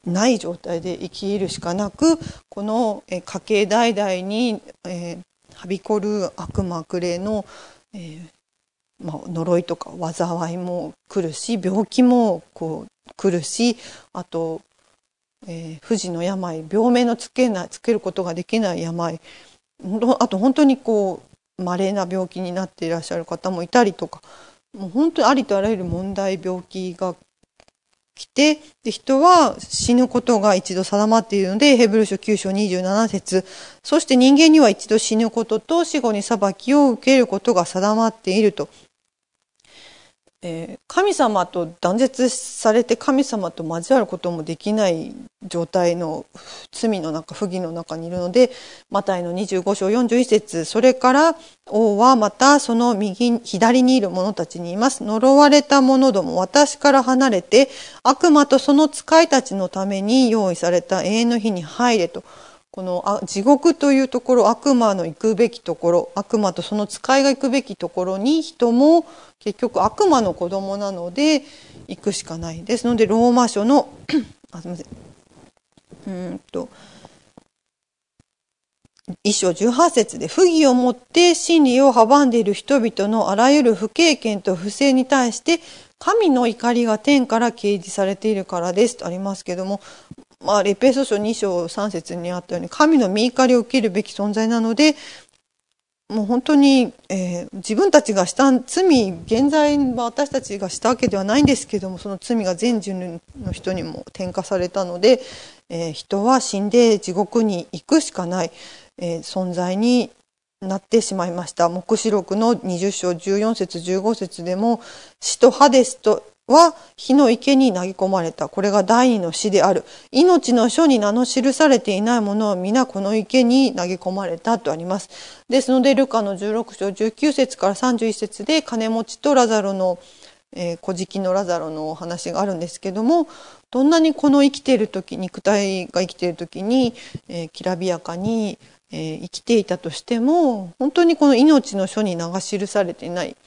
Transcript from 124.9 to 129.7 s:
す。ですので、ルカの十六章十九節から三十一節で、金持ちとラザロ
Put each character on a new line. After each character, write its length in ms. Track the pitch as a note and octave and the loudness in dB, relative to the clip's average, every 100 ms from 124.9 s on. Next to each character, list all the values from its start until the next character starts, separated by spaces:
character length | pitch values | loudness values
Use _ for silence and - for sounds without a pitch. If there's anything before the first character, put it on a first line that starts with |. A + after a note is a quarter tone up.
| F#3+ | -6
す。 80 | - - - - - | -8 -20 -20 -18 -2
で 120 | B3+ | -2
す 80 | B3+ | 2
の 100 | C4 | 2
で、 140 | C4 | 2
ル 120 | C4+ C4+ | 2 2
カ 160 | A3+ | 0
の 140 | G3+ F#3+ | -2 -4
十 160 | G3+ | -4
六 220 | A3 A3+ | -4 -6
章 180 | - G3 | -8 -8
十 180 | F#3+ A3 | -4 -6
九 220 | - D4+ | -2 -2
節 240 | C#4 C4 - | 0 -2 0
か 120 | F#3+ | -4
ら 60 | |
三 220 | G3 B3+ A#3 | 0 -2 0
十 100 | A3+ | -2
一 100 | G#3+ | -4
節 280 | G#3 - | -8 -8
で、 160 | G#3 D#4 | -2 -2
金 260 | D4+ A#3 A3 | -2 -4 -2
持 160 | A3+ | -4
ち 140 | A3+ - | -6 -4
と 160 | D4 | 2
ラ 120 | C#4 A#3+ | 4 4
ザ 160 | A3 | 2
ロ 100 | G3 | -2